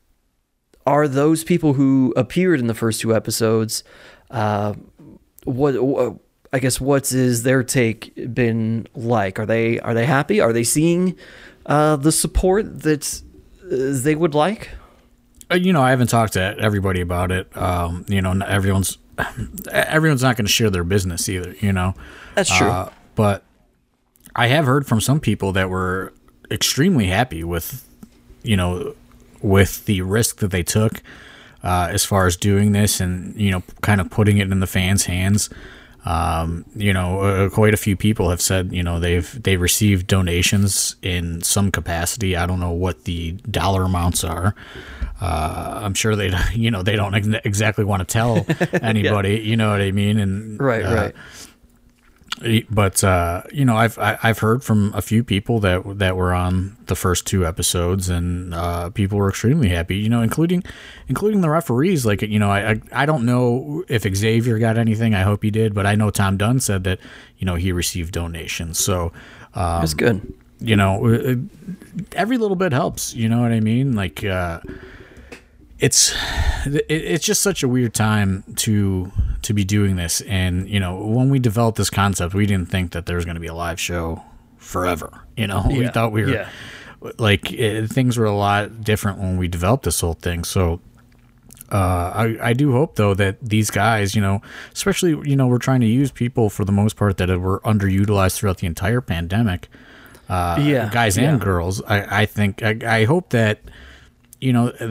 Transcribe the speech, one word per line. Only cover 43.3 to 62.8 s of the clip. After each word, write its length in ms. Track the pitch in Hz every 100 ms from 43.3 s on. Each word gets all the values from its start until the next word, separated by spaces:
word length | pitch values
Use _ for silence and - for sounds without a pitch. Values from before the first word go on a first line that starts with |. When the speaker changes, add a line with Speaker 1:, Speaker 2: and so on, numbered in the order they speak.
| 90 -
Speaker 2:
dollar 320 | 98 95 98
amounts 380 | 92 90 87 87
are. 320 | 85 82 92 - - - - - - -
Uh, 600 | 90 80 80 87 85 -
I'm 120 | 104
sure 200 | 95 110
they, 160 | 107 98 92
<laughs> 100 | 90
you 160 | 98 113
know, 120 | 107
they 120 | 92
don't 200 | 104 101
ex-, 300 | 104 107 107
exactly 400 | 113 101 107 107
wanna 200 | 101 98
tell 420 | 90 117 117 117 -
Speaker 1:
<laughs> 140 | 147
Yeah. 180 | 170 180
Speaker 2:
anybody, 580 | 113 110 139 107 98 107
you 160 | 107 113
know 140 | 110
what 100 | 104
I 100 | 98
mean? 300 | 98 101 107
And, 400 | 98 95 110 107
Speaker 1:
Right, 240 | 139 113
Speaker 2:
uh, 100 | 95
Speaker 1:
right. 200 | 110 101 - - - - _ _ _ _ _ _ _ - -
Speaker 2:
y-, 240 | - 110 -
but, 320 | 104 98 -
uh, 400 | 101 90 85 90 -
you 140 | 156
know, 120 | 135 110
I've, 220 | 113 -
I, 200 | 104 107
I've 160 | 113 110
heard 220 | 110 120
from 300 | - 110 101
a 60 | 101
few 220 | - 107
people 340 | 120 98 - 117
that, 220 | 98 90 98 98
that 180 | 95 92
were 180 | 90
on 420 | 90 90 92 95 - -
the 80 |
first 320 | 92 95 87 -
two 200 | 98 85
episodes, 640 | 82 85 92 87 95 90
and, 420 | 87 87 87 90
uh, 360 | 85 87 87 87
people 260 | - 98 101
were 120 | 98
extremely 400 | - 107 156 110
happy, 260 | 87 85 92
you 140 | 107
know, 100 | 117
including, 420 | 113 123 165 180 - - - - -
including 320 | 131 208 214
the 80 | 170
referees. 560 | 156 165 120 165 175
Like, 160 | 113 101
you 160 | 107 104
know, 120 | 101
I, 220 | 101 107
I, 80 | 110